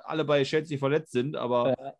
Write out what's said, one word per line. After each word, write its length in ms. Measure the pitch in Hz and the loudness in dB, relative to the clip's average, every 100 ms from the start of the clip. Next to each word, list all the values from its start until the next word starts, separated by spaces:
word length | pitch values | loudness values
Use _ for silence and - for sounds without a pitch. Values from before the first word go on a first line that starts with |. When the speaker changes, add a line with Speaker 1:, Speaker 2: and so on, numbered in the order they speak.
Speaker 1:
alle 200 | - 156 147 | -6 -4 2
bei 180 | 147 | 2
Chelsea 340 | 135 156 160 139 | 4 0 -2 -2
verletzt 360 | 135 151 160 | 0 0 0
sind. 220 | 123 135 156 | -2 -2 -2
Aber 380 | 120 123 123 127 | -2 0 2 0
Speaker 2:
Ja. 140 | 135 - | -4 -2